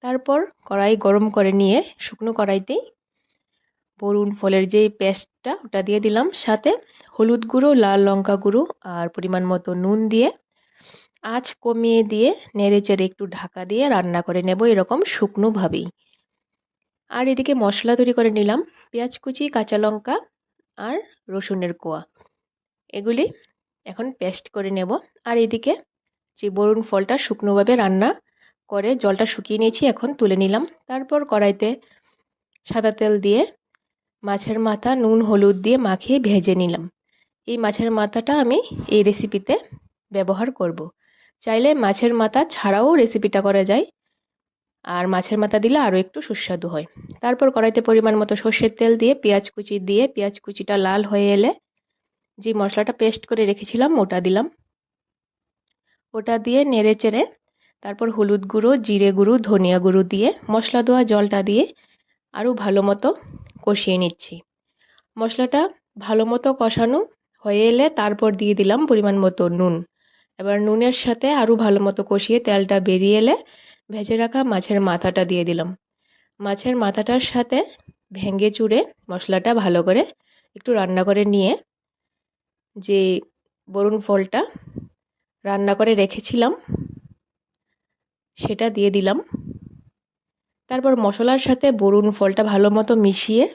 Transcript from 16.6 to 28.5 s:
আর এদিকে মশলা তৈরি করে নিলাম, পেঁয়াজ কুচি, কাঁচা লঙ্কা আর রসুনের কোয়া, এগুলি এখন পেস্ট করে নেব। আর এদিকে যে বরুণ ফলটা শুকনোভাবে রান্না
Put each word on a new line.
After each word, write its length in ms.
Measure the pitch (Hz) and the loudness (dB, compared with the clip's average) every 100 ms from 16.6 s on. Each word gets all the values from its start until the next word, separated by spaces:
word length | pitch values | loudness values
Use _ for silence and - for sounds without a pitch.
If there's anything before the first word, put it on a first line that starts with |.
| _ _ _ _ _ | _ _ _ _ _
আর 120 | 240 262 | -4 -2
এদিকে 220 | 262 269 269 | -2 0 0
মশলা 300 | 202 208 233 240 | 0 -2 -2 2
তৈরি 140 | 247 247 | 2 2
করে 120 | 226 | 0
নিলাম, 280 | 214 208 240 - _ _ | 2 0 0 -4 _ _
পেঁয়াজ 220 | 233 247 - | -8 -8 -10
কুচি, 220 | - 262 294 269 | -12 -6 -4 -4
কাঁচা 220 | 214 214 | -2 0
লঙ্কা 380 | 214 214 208 330 - _ _ _ _ - | 0 -2 -6 -6 -8 _ _ _ _ -16
আর 180 | 208 311 415 _ - | -10 -10 -10 _ -12
রসুনের 400 | 190 196 190 180 170 | -10 -6 -6 -6 -8
কোয়া, 200 | 165 156 175 _ _ _ _ _ _ _ _ | -10 -10 -12 _ _ _ _ _ _ _ _
এগুলি 320 | - 202 233 339 - _ _ _ _ - | -8 -4 -2 -2 -6 _ _ _ _ -20
এখন 200 | 190 247 262 | -12 -12 -8
পেস্ট 260 | 185 185 - 214 | -8 -8 -12 -10
করে 140 | 196 190 | -6 -6
নেব। 140 | 185 226 _ _ - | -4 -6 _ _ -4
আর 60 | 233 226 | 0 0
এদিকে 280 | 226 247 339 - _ _ _ _ _ | -2 -2 -4 -6 _ _ _ _ _
যে 80 | 208 190 | -6 0
বরুণ 220 | 208 214 220 | 0 0 0
ফলটা 260 | 196 196 269 - | -2 -2 -4 -4
শুকনোভাবে 500 | 208 208 202 202 247 | -4 0 2 2 2
রান্না 260 | 196 190 226 392 _ _ _ | 2 2 0 -2 _ _ _